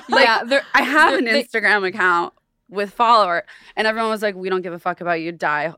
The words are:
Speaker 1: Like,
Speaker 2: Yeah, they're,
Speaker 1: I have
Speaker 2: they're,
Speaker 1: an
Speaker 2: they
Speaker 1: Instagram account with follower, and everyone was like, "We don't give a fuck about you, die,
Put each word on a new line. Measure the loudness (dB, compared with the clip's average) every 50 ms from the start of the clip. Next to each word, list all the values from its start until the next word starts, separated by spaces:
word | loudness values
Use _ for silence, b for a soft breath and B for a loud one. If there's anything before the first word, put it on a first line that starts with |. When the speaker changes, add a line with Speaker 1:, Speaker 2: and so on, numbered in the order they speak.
| -4 -2
Speaker 1:
Like, | 2 2 4
Speaker 2:
Yeah, | 4 2 0 0
they're, | -2 -2 -2 0 0 0
Speaker 1:
I | 0
have | 0 2 2 4 4 4
Speaker 2:
they're, | 2 0
Speaker 1:
an | 0
Speaker 2:
they | 0 0 -2 -2
Speaker 1:
Instagram | -2 -4 -2 0 2 2 2 0
account | -2 -2 0 0 2 2 0 -2 -4 -8 _ _ _ _ _ _
with | _ -6 -6 -6 -4
follower, | -2 0 2 4 4 4 4 2 0 -2 -6 B B B B B B
and | -2 -2
everyone | -2 -2 -2 -2 -4
was | -2 -2 -4
like, | -4 -4
"We | -6 -6 -4
don't | -4 -4
give | -4 -6 -10
a | -8
fuck | -6 -6 -6 -4
about | -4 -4 -4 -4
you, | -4 -8
die, | -6 -4 -4 -2 -2 -2 -4 -6 -8